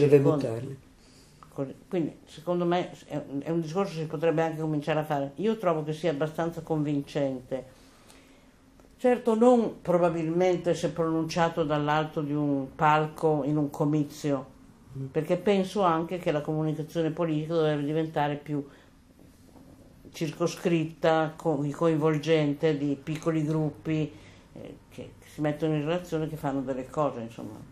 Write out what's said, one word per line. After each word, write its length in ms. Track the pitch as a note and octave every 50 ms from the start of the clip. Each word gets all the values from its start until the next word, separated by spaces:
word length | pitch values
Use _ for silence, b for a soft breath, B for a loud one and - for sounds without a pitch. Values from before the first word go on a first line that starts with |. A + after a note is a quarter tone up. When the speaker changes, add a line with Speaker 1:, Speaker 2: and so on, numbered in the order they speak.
| D3 C#3
Speaker 1:
devo 220 | D3 C#3 C3+ D3+ D#3
Speaker 2:
circondano. 160 | C#3 C3+ A#2+ A2
Speaker 1:
buttarli. 220 | A#2 C3 C3+ C#3 - - - - b b b b b b b b b b - -
Speaker 2:
Così, 220 | - C#3 C3 - - -
quindi, 300 | - - F3+ D3+ - - - -
secondo 400 | - - D3+ - F3 F3 F3 F3
me, 260 | E3+ F3 F3+ - F3+ - - -
è 100 | - C#3+
un, 240 | D3 - - C3+ C#3+ -
è 40 | -
un 120 | E3 E3+
discorso 320 | D#3+ D3+ D#3+ G3 G3 E3+ D#3+
che 60 | D#3+
si 40 | D#3
potrebbe 340 | D#3 E3 D3+ E3+ E3 D3+ D#3+
anche 180 | E3 D#3+ D#3 D3+
cominciare 400 | D#3+ D#3 D3+ D3 C#3 E3 D#3 D#3
a 60 | D3+
fare. 260 | D3+ D3+ C#3 C#3 C#3 -
Io 200 | - F#3+ A3+ A3
trovo 280 | A3 F#3 F3+ D#3+ D#3 D3+
che 80 | D#3 D3+
sia 180 | - - E3+
abbastanza 480 | D3 C#3 D#3 D3+ D#3 - E3 E3 E3 E3
convincente. 1040 | D#3 - D#3+ D3+ D3 D3+ D3 C#3+ C#3+ - - D#3 C#3+ C3+ C3 B2 B2 - C3 C3 B2 b b b b b b b b b b b b b b b b b b b b b - - - - -
Certo, 380 | - - B3 B3 A#3+ - A#3 A3
non 440 | A3 A#3+ B3 B3 A#3 G#3+ - - -
probabilmente 920 | - F3 F3 E3+ F3 E3+ E3 E3+ D#3+ D#3+ E3 F3 F#3 F#3 F3+ E3+ - F3 E3
se 160 | - F3 E3
pronunciato 720 | - E3+ E3 E3 D#3+ D#3+ D#3+ D#3+ - F3 E3 E3+ E3+ E3+ D#3+
dall'alto 560 | C#3+ D3+ D3 D3 D3+ D3+ D#3 D#3 - - E3
di 120 | D3 C#3 D3
un 420 | D3+ D3 C#3+ C#3 C#3 C3+ - -
palco 680 | - E3 D3+ D3+ D#3 D3+ D#3 D#3 - E3 D#3 D3+ D3 C3
in 100 | D3 D3+
un 140 | D3+ D3 C#3
comizio, 840 | - - D3+ D3 D3+ D3+ C#3+ C#3+ - - - D3 C#3 B2+ - - - - - - - - - - -
Speaker 1:
Mm. 80 | C3+ C3+ C3+
Speaker 2:
perché 260 | - D#3+ D3+ F3+ F3+
penso 440 | F3 - G#3+ G3+ F#3+ F#3+ F#3+ - G#3 F#3
anche 340 | E3+ E3 F3 E3+ D#3+ -
che 140 | F3 - E3
la 100 | D3+ D3+
comunicazione 720 | D3+ D#3+ D#3 D#3 D#3 D#3 D3 D#3+ D3+ - - E3+ D#3+ D#3+
politica 420 | D#3 F3 F3 E3 D3+ D3+ D#3 D#3 E3+
dovrebbe 300 | E3 D#3 D3+ D3+ D3 C#3+
diventare 520 | D3 D#3 D#3+ D#3+ D#3+ D#3+ D#3 D3 D3 D3
più 300 | C#3+ - D#3 D3 C#3+ C#3 B B B B B B B - - - - - - - - - - - - - - - - - - - - - -
circoscritta, 1200 | - - E3+ D#3 D#3 - E3+ E3 - - - F3 E3+ E3 D#3 D#3+ D#3+ - - D#3+ D#3+ D#3+ D#3+ D#3 D#3+
co-, 280 | - - D#3+ D3+ C3+ D3 C#3+
coinvolgente, 1080 | C#3 - E3+ E3 D#3+ D3+ D#3 D#3+ D#3 D3+ D3 D#3+ D#3+ D#3 D3+ C#3+ C#3+ - E3 D#3+ D3+
di 200 | C#3 C#3+ C#3+ C#3 C3+
piccoli 440 | - E3 D3+ D3+ - E3+ D#3+ D#3+ D3+
gruppi, 640 | D3+ D#3+ D#3 D#3 D3 - - - D#3+ D#3 D#3 D3+ D3+ B B B B B B B B B
eh, 240 | - A2 - - - - -
che, 220 | - B2+ B2 - - -
che 80 | - -
si 100 | - D3
mettono 340 | D3+ D3 D3 D3+ E3 D#3+ D#3
in 60 | D3+ C#3+
relazione, 420 | D#3 E3+ F3+ F3+ - D#3+ D#3 D#3
che 80 | D#3 D#3
fanno 240 | D3 D#3+ C#3 C3+ C#3
delle 280 | B2+ C3+ B2+ B2+ C3 -
cose, 300 | - D#3 D3+ C3+ B2 A#2+
insomma. 380 | A2+ A2+ - - B2 G#2+ G#2+ A2 A2 -